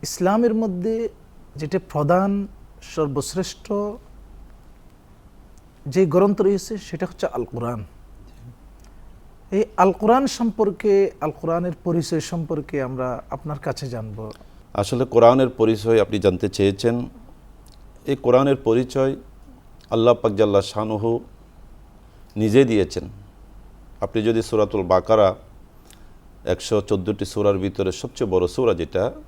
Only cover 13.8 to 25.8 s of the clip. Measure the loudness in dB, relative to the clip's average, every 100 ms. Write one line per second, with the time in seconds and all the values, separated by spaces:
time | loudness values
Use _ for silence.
13.8 | -8 -10 -10 -10 -12 -14 -20 -20 -10 -4
14.8 | -2 -2 2 8 8 8 2 2 2 2
15.8 | 2 2 2 2 0 2 -4 2 0 2
16.8 | 0 -2 -6 -12 -20 -20 -20 -20 -20 -20
17.8 | -20 -16 -6 -4 4 4 4 0 2 0
18.8 | 0 -2 -2 -2 -12 -20 -20 -20 -20 -20
19.8 | -4 2 4 4 2 2 4 4 2 -6
20.8 | -4 -2 -2 -4 -6 -20 -20 -20 -20 -20
21.8 | -20 -20 -20 -20 -14 -2 2 4 4 4
22.8 | 0 -4 -10 -16 -20 -20 -20 -20 -20 -20
23.8 | -20 -10 -6 -2 0 0 0 0 0 0
24.8 | 0 0 2 4 4 2 -12 -20 -20 -20